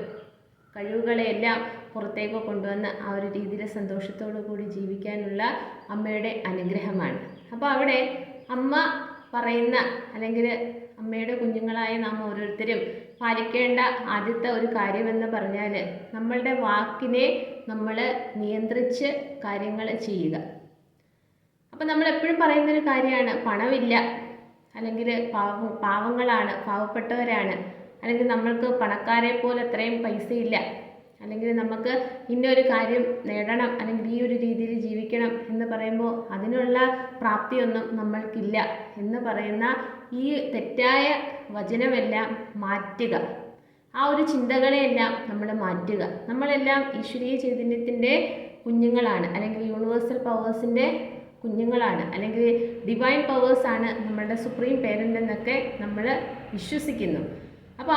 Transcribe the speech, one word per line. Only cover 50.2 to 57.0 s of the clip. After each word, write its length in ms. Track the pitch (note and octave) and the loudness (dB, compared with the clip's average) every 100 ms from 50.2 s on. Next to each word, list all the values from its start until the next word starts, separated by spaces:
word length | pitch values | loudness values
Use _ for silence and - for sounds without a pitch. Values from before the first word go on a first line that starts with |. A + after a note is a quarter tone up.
| A#3 | 2
പവേഴ്സിൻ്റെ 580 | A3 A3 A3 A#3 A#3+ D4+ - - - - - | 2 2 0 2 4 4 2 -4 -10 -16 -8
കുഞ്ഞുങ്ങളാണ്, 600 | A#3 G#3 A#3 A#3+ A3+ E3+ - | -4 0 2 4 4 2 -2
അല്ലെങ്കിൽ 320 | F#3 G#3+ A3+ A#3 A#3 A#3 - G3 | -4 -2 4 4 4 2 -2 -2
ഡിവൈൻ 320 | A3+ B3+ D4 C4+ | 2 4 4 4
പവേഴ്സാണ് 600 | B3+ B3+ B3+ A#3+ A3 A#3 A3+ G#3+ | 4 6 6 4 2 0 -2 -2
നമ്മളുടെ 280 | G#3+ G#3+ A#3 B3 | -2 -2 -2 -2
സുപ്രീം 300 | - B3 C4 A3+ | -2 2 2 2
പേരന്റ് 320 | G#3 A3+ A3+ | 2 2 0
എന്നൊക്കെ 320 | A3+ G#3+ A#3+ C4+ - - | 0 -2 0 0 -2 -4
നമ്മൾ 200 | G#3 G#3 A#3 - - - - G3+ | -4 -2 0 0 -2 -10 -8 -8
വിശ്വസിക്കുന്നു. 640 | - D4+ D4 A3 | -4 -4 -2 -2